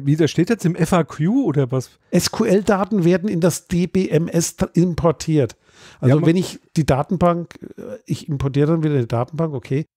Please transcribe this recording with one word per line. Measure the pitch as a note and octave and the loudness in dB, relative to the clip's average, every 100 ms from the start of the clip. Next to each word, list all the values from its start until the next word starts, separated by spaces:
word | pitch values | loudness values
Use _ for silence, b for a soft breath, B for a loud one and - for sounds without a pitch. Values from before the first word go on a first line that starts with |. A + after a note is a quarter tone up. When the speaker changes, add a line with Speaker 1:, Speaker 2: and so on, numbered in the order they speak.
| C#3 | 0
Speaker 1:
wie, | D3+ | 2
das | D#3 | 2
steht | - D3+ | 0 0
jetzt | A3+ | 0
im | F3 F3+ | 0 0
F | E3 | 0
A | F#3 | 0
Q | - - D#3+ B3+ | 0 -2 0 0
oder | A#3 C#3+ B2+ | 0 0 -2
was? | C3 - _ _ | -2 -6 _ _
Speaker 2:
S | - - | -2 0
Q | - | 0
L-Daten | - F#3+ G3 F#3+ G3 G#3+ | 2 2 2 0 0 2
werden | E3+ F3+ G#3 | 2 2 0
in | F#3 | 0
das | E3+ - - | 0 -2 -4
D | E3+ F3+ | -2 0
B | F#3+ F#3 | 0 0
M | D#3 E3+ | 0 0
S | E3 D#3+ - | -2 -2 -4
tra-, | G3 | -2
importiert. | - F3+ D3+ D#3+ D3+ - D3+ A#2+ - B B B B | 2 0 2 0 0 -2 0 0 -6 B B B B
Also | B2+ | 2
Speaker 1:
Ja, | D3+ | 4
ma- | E3+ | 4
Speaker 2:
wenn | F3+ | 2
ich | E3+ - _ - | -2 -8 _ -2
die | C#3+ | 0
Datenbank, | C3 D3 F#3 F3 E3+ E3 - - - | 0 0 0 2 0 -6 -14 -20 -16
äh, | - - - | -16 -14 -8
ich | - - | -8 -6
importiere | C#3 C3+ C3+ D3 | -4 -2 0 2
dann | E3 | 2
wieder | D#3 | 0
eine | C#3+ A#2 | 0 0
Datenbank, | A#2 B2+ D3 E3 | -2 -4 -4 -6
okay. | C3+ - C#3 D#3+ | -6 -6 -6 -6